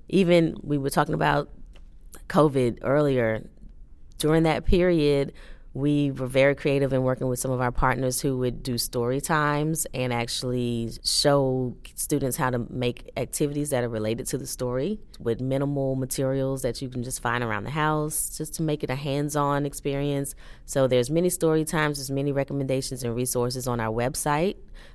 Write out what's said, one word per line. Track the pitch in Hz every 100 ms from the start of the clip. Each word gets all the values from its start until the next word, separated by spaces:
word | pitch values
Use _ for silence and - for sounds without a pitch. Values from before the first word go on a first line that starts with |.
| -
Even | 185 175 175 160 -
we | 147 147
were | 135
talking | - 147 156
about | 156 147 147 - - - - - - - -
covid | 143 151 135 123 -
earlier. | - 143 147 127 113 110 - - - - - - - -
During | 151 160
that | 165 147 -
period, | 185 180 170 147 139 143 - - - -
we | 135 147 147 143
were | 131 127
very | 135 139 139
creative | 147 139 135
in | 131
working | 127 127 131
with | 123
some | 131
of | 127
our | 127
partners | 120 131 127 127 127
who | 143 127
would | 127 123
do | 131 117
story | - 127 120 135
times | - 156 147 147 156 156 -
and | 131 127
actually | 120 117 - 127 123 120 117 113 - -
show | - 147 143 131 131 127 - - -
students | - 147 131 127
how | 127
to | 123 113
make | 127 123 120 - -
activities | 123 - 147 143 147
that | 123
are | 120
related | 110 107 117 127
to | 131
the | 135
story | - 127 127 165 214 - -
with | 117 113
minimal | 131 135 143 143 135 131
materials | 127 - 135 135 135 131
that | 127 117
you | 131
can | 127
just | 120 -
find | 120 120
around | 117 104
the | 101
house, | 151 156 156 151 156 - -
just | 156 -
to |
make | 156 151
it | -
a | 131
hands-on | 147 139 147 147 143 143 143
experience. | - 143 139 143 139 139 - - - -
So | 139 131
there's | 123 120
many | 165 180
story | 175 165 156
times, | 151 160 151 143
there's | 135
many | 135 143
recommendations | 139 135 139 135 131 - 127
and | 120 117
resources | 127 127 123 127 123
on | 120
our | 110
website. | 113 123 - 151 147 190 - - - -